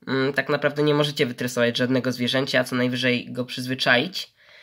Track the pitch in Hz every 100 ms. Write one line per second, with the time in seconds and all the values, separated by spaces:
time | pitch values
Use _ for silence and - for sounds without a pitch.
0 | - 131 135 139 135 147 147 143 151 147
1 | 147 147 123 120 123 123 120 117 123 131
2 | 127 120 120 131 135 127 131 127 127 123
3 | 123 123 - 120 123 - 127 131 139 123
4 | 180 - - _ _ -